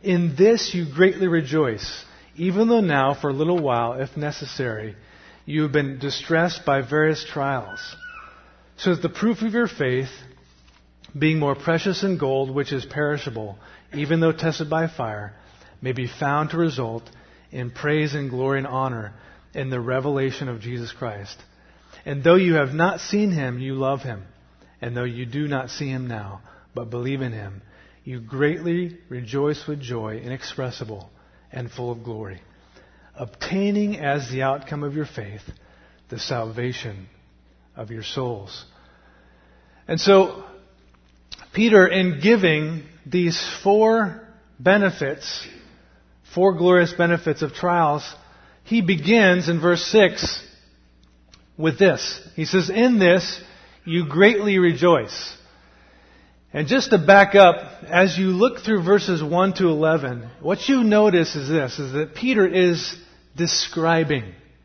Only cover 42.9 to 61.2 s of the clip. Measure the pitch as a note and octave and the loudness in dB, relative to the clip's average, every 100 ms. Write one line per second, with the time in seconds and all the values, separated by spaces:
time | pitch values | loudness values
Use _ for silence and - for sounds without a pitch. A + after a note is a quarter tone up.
42.9 | - C#3 F3+ F3 E3+ - - G3+ G#3+ A3 | -20 -4 0 0 -2 -8 -4 2 4 4
43.9 | A3+ G3+ D#3+ - - _ _ B2+ G3+ G3 | 4 0 -4 -18 -20 _ _ 4 4 4
44.9 | - C#3 D3+ - - - - - _ _ | 0 -6 -6 -10 -12 -14 -20 -20 _ _
45.9 | _ _ _ _ - G3 E3+ F3 F3+ E3+ | _ _ _ _ 2 2 4 6 6 4
46.9 | - E3+ E3+ E3+ D3 D3 - F3 F3 D#3+ | 2 0 2 0 -2 -4 -4 -2 2 2
47.9 | D3 - - - - - _ - A3+ F3+ | 0 -6 -18 -20 -20 -20 _ -2 0 2
48.9 | F3+ D3 A3+ G3 F3+ D#3+ E3+ E3+ E3+ - | 0 4 6 6 4 2 0 2 2 4
49.9 | G#3+ F#3+ - - - - _ _ _ _ | 6 6 4 -6 -8 -14 _ _ _ _
50.9 | _ _ _ _ _ _ - D#3+ C#3 G3 | _ _ _ _ _ _ -2 -2 4 4
51.9 | B2+ - - - - D#3 F#3+ E3 G3 B3 | 4 -4 -10 -14 -8 -2 0 0 2 4
52.9 | A#3 F3+ F3+ E3+ - - - - _ - | 6 6 6 2 -10 -16 -20 -20 _ -4
53.9 | E3 D#3+ D3 G3+ G#3+ G#3 F#3+ F3 C#3+ F3 | -2 -2 6 6 6 2 4 4 4 4
54.9 | D#3+ G#2 - - - _ _ _ _ _ | 4 2 -10 -14 -18 _ _ _ _ _
55.9 | _ _ _ _ _ _ C#3+ D3+ C4 - | _ _ _ _ _ _ -6 0 0 4
56.9 | G#3+ D3 G3 G3 G3+ F#3 E3+ - - - | 2 8 8 8 10 8 8 -4 -18 -2
57.9 | F3 F#3+ E3 F#3+ F3+ B3 B3 - G#3+ E3+ | 2 4 2 0 2 2 0 -2 0 4
58.9 | G3+ G3 E3+ D3+ E3+ F#3+ F#3 F3+ D3+ D#3 | 2 2 -2 0 2 2 2 2 4 2
59.9 | D#3+ C3 B2 A#2 - D3+ G3+ - C4+ A3+ | 2 -2 -8 -12 -10 -4 -4 0 2 4
60.9 | G#3 G#3+ F3+ | 6 6 4